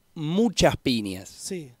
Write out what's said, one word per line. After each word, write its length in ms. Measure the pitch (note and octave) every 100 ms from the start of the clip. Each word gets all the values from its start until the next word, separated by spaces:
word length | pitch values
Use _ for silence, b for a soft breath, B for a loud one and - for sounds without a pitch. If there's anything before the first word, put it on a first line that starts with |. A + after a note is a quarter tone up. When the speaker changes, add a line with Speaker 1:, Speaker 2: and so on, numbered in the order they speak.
| _
Speaker 1:
muchas 640 | - D3+ F3+ A#3 - E3 -
piñas. 500 | - A#2+ G2+ F#2 F#2+
Speaker 2:
Sí. 440 | - - F#3+ C#3+ A#2+